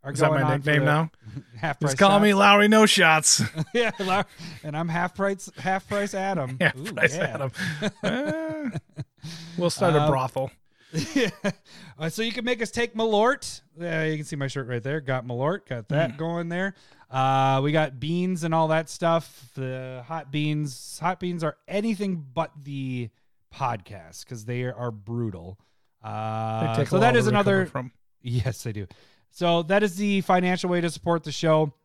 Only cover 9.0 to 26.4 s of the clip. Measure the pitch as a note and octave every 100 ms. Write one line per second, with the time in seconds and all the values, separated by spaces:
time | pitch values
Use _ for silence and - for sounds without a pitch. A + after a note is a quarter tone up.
9 | - _ D#3+ E3 E3 E3+ E3+ - F#3 D3+
10 | D3+ C3+ C3 C3 C3+ _ _ _ _ D#3+
11 | C#3 C#4 G#3 - G3+ - _ - - -
12 | D#3+ F3+ A3+ A#3 A#3 A#3+ A3+ A#3 A#3 A3
13 | A3+ G#3 A3+ C#4 - - _ D#3 E3+ D#3+
14 | D#3 D#3 D3+ D3 C#3 C#3 C3 A#2+ B2 D#3
15 | C3+ B2+ B2 A#2+ C#3+ F#3+ _ A#2+ G#2+ C#3+
16 | D#3+ D3 E3 E3+ E3+ F3 G3 F#3+ _ _
17 | _ C3 C3+ C3+ C3+ C3+ C#3+ D#3 D3+ C3+
18 | D3 E3+ F3+ F3+ E3 D#3+ D#3+ D#3+ D#3+ -
19 | E3+ E3 - - B2+ - C3 B2+ C3 C3
20 | A#2+ E3 C#3 D3 D3+ D3+ D3 B2 - -
21 | E3 F#3 F3+ F3 D#3 - - G3 A3 F#3+
22 | G3+ F3 C#3 E3 D#3+ D3+ C#3 C#3 C3 B2+
23 | A#2 _ _ _ _ - C3 A2+ F2+ G#2
24 | E2 - - A#2+ G#2+ B2 B2 A#2+ B2 G#2+
25 | G2 A#2 A2+ F#2 E2+ G#2 _ _ _ _
26 | A2 G#2+ A2 A2